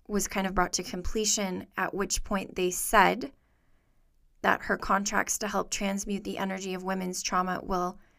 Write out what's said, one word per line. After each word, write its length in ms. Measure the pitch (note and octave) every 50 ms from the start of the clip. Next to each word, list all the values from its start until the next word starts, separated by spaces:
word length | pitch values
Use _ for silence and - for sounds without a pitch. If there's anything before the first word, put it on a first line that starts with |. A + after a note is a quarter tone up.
| _ -
was 200 | G#3 G3+ G3 -
kind 180 | - G#3 F#3+
of 80 | F#3+ F#3
brought 180 | G3 F3+ F3+ -
to 80 | - F3+
completion, 840 | - - F3+ F3 - - A3 G#3+ G#3 - - G3+ F#3 F#3 F#3+ - - _
at 180 | - F#3+ - -
which 280 | F#3 G3+ G3 - - -
point 300 | - G#3 G3 F#3+ - -
they 160 | - F#3 F3+
said 640 | F3+ - - - - G#3+ F#3+ F3 F3+ G#3+ C4+ C4+ - _ _ _ _ _ _ _ - _ _ _ _ _ _ _ _ _ _ _ _ _ -
that 200 | F#3+ G3 - -
her 140 | - G3+
contracts 640 | - - - G3+ G3 G3+ G3+ G3+ G#3 - - - -
to 100 | A3 G3+
help 220 | G3+ G3 G3 -
transmute 520 | - - G#3 G3 G3 G3 G3 G#3 G3+ G3 G#3
the 140 | G3+ F#3+ -
energy 360 | G3 G3 F#3+ F#3+ F#3+ G3 F#3
of 100 | F#3 F#3
women's 380 | F#3 F#3+ F#3+ F#3 F3+ F3+ - -
trauma 380 | - - F3+ F3+ F#3 F3+ - -
will 360 | - F#3 F3+ F3+ F3+ F#3 - - - _